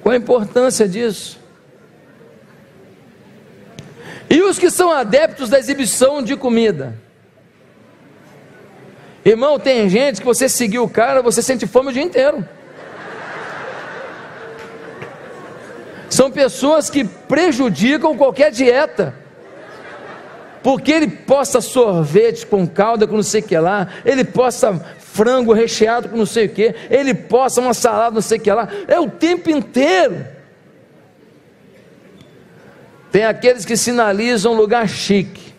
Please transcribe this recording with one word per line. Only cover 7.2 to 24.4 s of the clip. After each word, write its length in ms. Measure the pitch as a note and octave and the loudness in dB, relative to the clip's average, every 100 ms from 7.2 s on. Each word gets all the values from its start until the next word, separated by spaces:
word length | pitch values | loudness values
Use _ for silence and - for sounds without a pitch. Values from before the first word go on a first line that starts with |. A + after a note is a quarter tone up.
| _ _ _ _ _ _ - _ - - - - - - - - - - - - | _ _ _ _ _ _ -20 _ -20 -20 -20 -20 -20 -20 -20 -20 -20 -20 -20 -2
Irmão, 340 | F#3+ A3 C#4 C#4 | 2 2 2 0
tem 300 | C#4 B3 G3+ | 2 2 2
gente 320 | G3+ C#4 G#3 | 2 0 -2
que 60 | B3 | -2
você 240 | A3+ C4 | 0 0
seguir 300 | - A#3 A#3+ | 0 -2 -2
o 100 | A3+ | -2
cara, 320 | - A#3+ C4+ | 0 2 2
você 200 | A#3+ G#3+ | 2 0
sente 240 | - C4 G#3 | -2 -2 2
fome 260 | B3 C4+ | 2 2
o 20 | |
dia 100 | B3+ | -4
inteiro. 420 | F4 B3 C4+ D4+ E3 - - - - - - - - - - - - - - - - - - - - - - - - - - - - - - - - - - - - | -2 2 0 0 -8 -14 -20 -20 -20 -18 -16 -16 -14 -14 -14 -14 -14 -14 -14 -14 -16 -18 -20 -18 -18 -18 -18 -18 -18 -18 -18 -18 -20 -20 -20 -20 -18 -20 -18 -20 -4
São 220 | - C4+ | 2 2
pessoas 580 | C#4+ C4 - C#4 D#4 - | 4 0 2 2 2 2
que 140 | D4 | -4
prejudicam 1120 | A3+ - - C#4 F4+ A#3+ B3+ C#3+ A3+ D4+ D#4 B3+ | -4 -8 -4 2 2 2 0 2 0 2 0 2
qualquer 340 | C4+ B3+ D4+ | 0 4 2
dieta. 640 | A3 B3+ B3+ D4+ - D#3+ - - - - - - - - - - - - - - - | 4 2 4 0 -2 -4 -6 -20 -20 -20 -20 -20 -20 -20 -20 -18 -20 -20 -20 -20 -4
Porque 280 | B3 C4 F3+ | 0 0 2
ele 160 | D#4+ C#4+ | 2 0
posta 540 | - - C4+ C4 B3 | -4 0 0 2 -2
sorvete 840 | - B3+ A3+ F3 D3 F3 A3+ - - | 0 2 2 2 2 4 4 0 -2
com 220 | G3+ F3 | 0 0
calda, 380 | - G#3+ A#3 G#3+ | 0 0 2 0
com 80 | G#3+ | 0
não 80 | |
sei 180 | G3 G#3+ | 0 -2
o 20 | |
que 140 | G#3+ E3 | 0 0
lá, 300 | E3+ G3+ F3+ - | 2 0 -4 -2
ele 200 | A#3 C4+ | 0 0
posta 500 | G#3+ - | 0 0